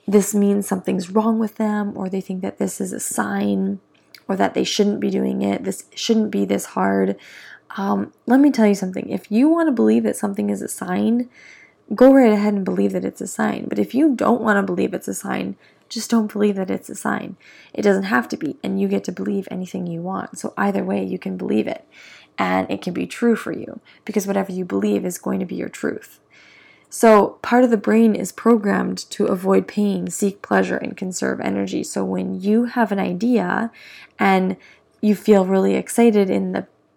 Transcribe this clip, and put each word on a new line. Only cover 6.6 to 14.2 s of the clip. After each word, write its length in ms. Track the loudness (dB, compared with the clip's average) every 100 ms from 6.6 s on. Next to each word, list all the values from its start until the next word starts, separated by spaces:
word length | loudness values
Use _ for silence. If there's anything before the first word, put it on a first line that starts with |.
| -4
hard. 500 | -2 0 2 0 -2 -12 -20 -20 -20 -14 -6
Um, 360 | -2 -2 -4 _ 2
let 140 | 4
me 100 | 6
tell 160 | 6 4
you 80 |
something. 340 | 2 -2 -6 -6
If 220 | -8 -2
you 180 | 2 4
want 200 | 4 2
to 40 |
believe 300 | 2 4 4
that 120 | 2 -2
something 340 | -4 -2 -2
is 120 | -4
a 60 | -6
sign, 600 | -8 -4 0 2 0 -2 -12 -20 -20 -20 _ -8
go 180 | 4 6
right 200 | 8 6
ahead 220 | 4 2
and 100 | 0
believe 280 | -2 0 -2
that 120 | -2
it's 160 | -6 -6
a 60 | -10
sign. 400 | -4 -4 -4 -4
But 100 | -4
if 160 | -2
you 200 | 2 2
don't 260 | 4